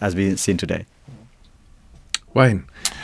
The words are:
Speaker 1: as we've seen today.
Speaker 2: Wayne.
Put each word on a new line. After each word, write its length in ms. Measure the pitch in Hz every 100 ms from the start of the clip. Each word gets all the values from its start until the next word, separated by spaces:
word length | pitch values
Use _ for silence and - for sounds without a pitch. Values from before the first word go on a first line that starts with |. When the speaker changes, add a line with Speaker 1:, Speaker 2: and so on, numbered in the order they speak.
Speaker 1:
as 140 | 101 87
we've 220 | 98 95
seen 200 | - 92
today. 280 | 85 - - _ - - - _ - - - - - - - - -
Speaker 2:
Wayne. 320 | 120 131 101 - - - -